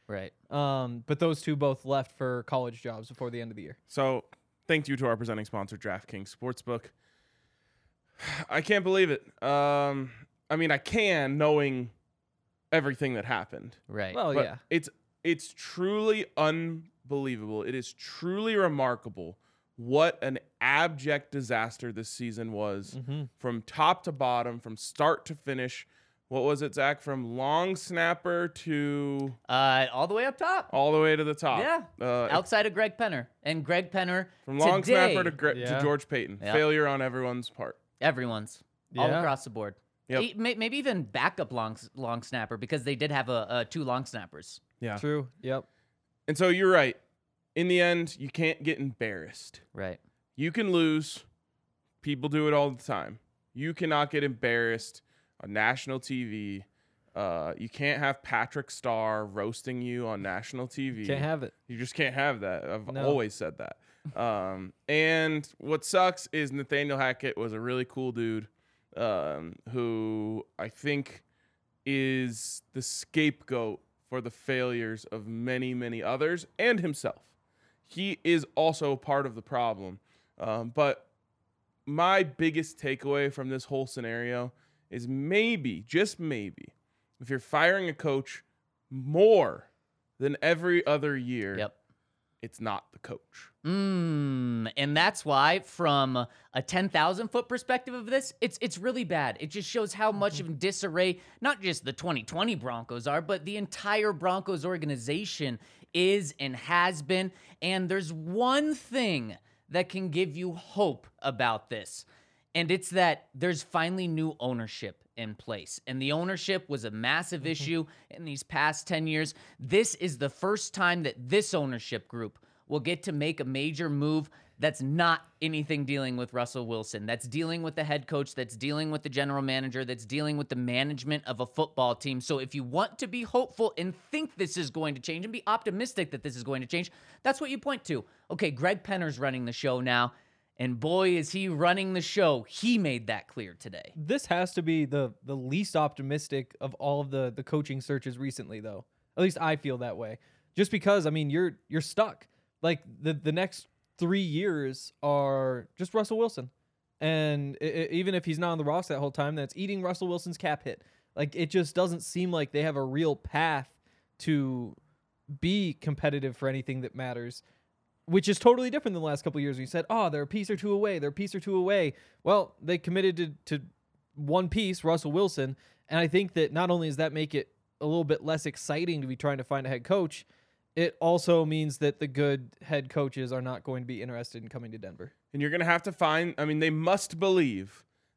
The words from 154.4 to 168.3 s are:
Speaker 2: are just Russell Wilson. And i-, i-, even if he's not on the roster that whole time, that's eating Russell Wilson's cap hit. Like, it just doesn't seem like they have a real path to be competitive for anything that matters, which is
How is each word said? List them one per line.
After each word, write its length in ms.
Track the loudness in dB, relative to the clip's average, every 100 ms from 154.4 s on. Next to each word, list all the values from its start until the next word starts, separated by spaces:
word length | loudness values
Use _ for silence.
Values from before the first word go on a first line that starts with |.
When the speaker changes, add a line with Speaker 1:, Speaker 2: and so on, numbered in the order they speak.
| 2 0 -2 -6 -12 -4
Speaker 2:
are 640 | 2 2 4 2 2 -2 -6 -8
just 180 | -2
Russell 240 | 0 2 2
Wilson. 320 | 0 -2 -12 _ _ _ _ -4
And 560 | 0 2 2 0 -2 -4
i-, 20 |
i-, 240 | -2 -2 0
even 220 | 0 0 0
if 80 |
he's 140 | 0 0
not 120 | 0
on 60 | 0
the 60 |
roster 300 | 2 0 0
that 60 | -2
whole 100 | -2
time, 240 | 0 -2 -2
that's 180 | -4 -4
eating 240 | -4 -2
Russell 260 | -2 -2 -2
Wilson's 280 | -2 -4 -4
cap 260 | -2 -2
hit. 180 | -4 -10 _ _ _
Like, 220 | -4 -2 0
it 140 | 0
just 240 | 2 2 2
doesn't 240 | 0 0
seem 300 | -4 -2 0
like 180 | 0 0
they 100 | 0
have 140 | 0 0
a 60 |
real 300 | -2 0 2
path 540 | 0 -2 0 2 0 -4 _ _ _ _ -8
to 540 | 0 2 2 -2 -6 -12 _ _ _ _ -14 -4
be 340 | 2 2 2 -2
competitive 560 | -4 0 0 0 -2 -2
for 120 | -2
anything 320 | -2 -4 -6
that 140 | -6
matters, 480 | -8 -8 -6 -8 -12 -18 _ _ _ _ _ 0
which 220 | 2
is 100 | 4